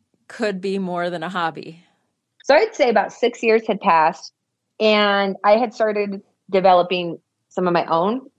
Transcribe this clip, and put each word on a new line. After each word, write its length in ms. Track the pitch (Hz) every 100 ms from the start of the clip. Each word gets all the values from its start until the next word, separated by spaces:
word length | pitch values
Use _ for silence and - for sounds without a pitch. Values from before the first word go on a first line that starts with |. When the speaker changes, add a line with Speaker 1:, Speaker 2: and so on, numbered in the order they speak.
| _ _ -
Speaker 1:
could 340 | - 208 190
be 180 | 196 196
more 320 | 185 175 175
than 100 | 175
a 80 | 165
hobby? 540 | 185 165 156 - 165 _ _ _ _ _ _
Speaker 2:
So 120 | - 302
I'd 180 | 440
say 160 | - 247
about 240 | 214 190
six 300 | - 240 -
years 240 | 226 226 226
had 120 | 208
passed, 540 | 202 165 160 - - _ _ _ _ -
and 560 | 214 208 208 202 196 190
I 140 | 208 220
had 160 | 233
started 480 | - 220 208 202 196 - _ -
developing 720 | 190 185 180 175 180 170 - _ _ _
some 180 | - 180
of 60 |
my 120 | 170 -
own 360 | 165 190 262 -